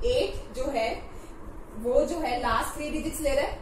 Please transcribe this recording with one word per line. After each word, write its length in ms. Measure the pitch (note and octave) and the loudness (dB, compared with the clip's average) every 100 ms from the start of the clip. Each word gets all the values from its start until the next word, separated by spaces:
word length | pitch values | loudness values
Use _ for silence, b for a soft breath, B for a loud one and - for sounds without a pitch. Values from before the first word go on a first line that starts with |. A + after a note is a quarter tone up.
| A#4+ | 4
एट 480 | B4 G4 - - - | 4 2 -2 -8 -4
जो 100 | - | -2
है 180 | C#4 A3 - - B B B - - - G#3+ | 0 0 -2 -8 B B B -12 -12 -12 -6
वो 220 | A#3 C4+ D4+ | 4 4 4
जो 140 | E4+ | 2
है 200 | C#4 A#3+ | 0 0
लास्ट 340 | A#3 A3 - - | 2 2 0 -4
थ्री 140 | D4+ | -4
डिजिट्स 300 | D#4 D#4+ - | -2 -2 0
ले 120 | D4 C4+ | 2 4
रहा 100 | C#4+ | 2
है 80 | - | -2